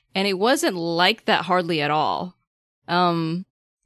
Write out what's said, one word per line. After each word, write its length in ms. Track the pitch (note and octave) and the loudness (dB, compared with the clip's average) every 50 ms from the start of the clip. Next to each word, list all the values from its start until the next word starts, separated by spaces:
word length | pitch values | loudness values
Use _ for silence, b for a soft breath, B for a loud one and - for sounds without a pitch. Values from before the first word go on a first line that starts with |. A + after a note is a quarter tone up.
| b b - | b b -6
and 140 | F#3+ G3 G3+ | -4 -2 -2
it 100 | F#3+ F3+ | -2 0
wasn't 380 | G3+ A#3+ C#4 D4 E4+ D#4 G3 | 2 2 2 2 0 -2 -2
like 480 | F3 E3 E3+ E3+ E3 F3 F#3+ A3 - - | -2 -4 -2 0 2 2 2 2 0 0
that 220 | - G3+ D#3 E3+ | 0 0 0 2
hardly 360 | E3+ F3+ F3+ F3+ E3 F3 D3+ C#3+ | 0 0 0 0 0 -2 -2 0
at 80 | D3 | 0
all. 460 | D3+ D#3 D3 G#2 F2 D2+ F3+ F3+ - _ _ _ _ _ _ _ _ _ _ | 0 0 0 0 0 -2 -4 -8 -12 _ _ _ _ _ _ _ _ _ _
Um, 580 | - E3+ F3 F3+ F3 E3+ E3+ E3 D#3+ E3 F3+ F#3+ _ _ _ _ _ _ _ _ | -4 0 0 2 2 0 -2 -2 -4 -4 -6 -8 _ _ _ _ _ _ _ _